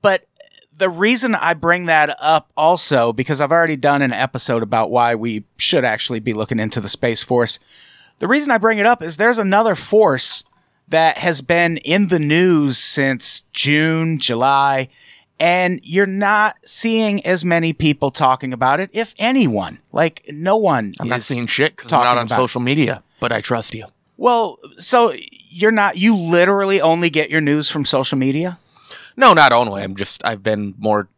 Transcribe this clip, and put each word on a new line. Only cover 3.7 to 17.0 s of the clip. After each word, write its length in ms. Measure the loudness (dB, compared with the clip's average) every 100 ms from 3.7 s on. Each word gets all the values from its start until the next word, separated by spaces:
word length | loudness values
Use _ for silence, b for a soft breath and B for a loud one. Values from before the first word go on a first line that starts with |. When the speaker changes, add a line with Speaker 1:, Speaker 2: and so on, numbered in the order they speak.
| 0
Speaker 1:
done 240 | 0 0
an 120 | 0
episode 500 | -2 -4 -4 -4 -2
about 280 | 0 -2 0
why 260 | 2 0 0
we 280 | -4 -6 -10 _
should 260 | 0 0
actually 360 | 0 -2 -4 -6
be 120 | -4
looking 280 | -4 -4 -4
into 200 | -4 -6
the 80 | -6
Space 340 | -4 -2 -4
Force. 360 | -2 0 0 -4 b b b b b b
The 80 | -2
reason 220 | 0 0
I 80 | 0
bring 200 | 2 2
it 80 | 2
up 160 | 2
is 140 | -2 0
there's 220 | 0 2
another 360 | 2 2 2
force 720 | 0 0 4 4 2 -2 -4 -8 _ _ _ _
that 320 | 2 2 2
has 240 | -2 -4
been 340 | 0 0 2 -2
in 300 | 0 0 2
the 120 | 0
news 580 | 2 2 4 4 2 0
since 640 | 0 0 -2 -2 -2 -4 -6
June, 680 | -4 0 0 0 0 -2 -2
July, 680 | -2 0 2 2 2 0 -4 b b b b _
and 420 | 0 2 0 -4
you're 240 | -4 -2 0
not 500 | 0 0 2 0 -4
seeing 600 | -10 -4 -2 0